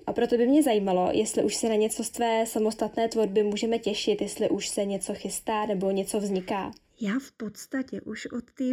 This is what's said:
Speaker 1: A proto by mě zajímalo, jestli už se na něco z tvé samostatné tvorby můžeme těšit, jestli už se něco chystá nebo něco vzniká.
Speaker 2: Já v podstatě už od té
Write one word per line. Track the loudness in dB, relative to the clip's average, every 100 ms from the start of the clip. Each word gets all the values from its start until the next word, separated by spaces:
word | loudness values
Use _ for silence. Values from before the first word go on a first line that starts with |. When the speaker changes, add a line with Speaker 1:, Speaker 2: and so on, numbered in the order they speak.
| -4
Speaker 1:
A |
proto | 0 2 4
by | 6
mě | 6
zajímalo, | 6 4 4 2 2
jestli | 2 0 0
už | 0
se | 0 0
na |
něco | 2 2 0
z | -6
tvé | -2 0 2 0
samostatné | 0 0 0 -2 0 0
tvorby | 2 2 2
můžeme | 2 0 0 0
těšit, | -2 -2 0 0
jestli | -2 -2 0
už | 0 -2
se | -2
něco | -2 -2 -4
chystá | -6 -6 -6 -4 -2 0
nebo | 0 0
něco | 0 -2 -2
vzniká. | -2 -2 -2 -4 -4 -10 _ -6
Speaker 2:
Já | -2 -2
v | -4
podstatě | -10 -12 -12 -8 -6 -6 -8
už | -10 -10 -10
od | -10
té | -10 -4 -4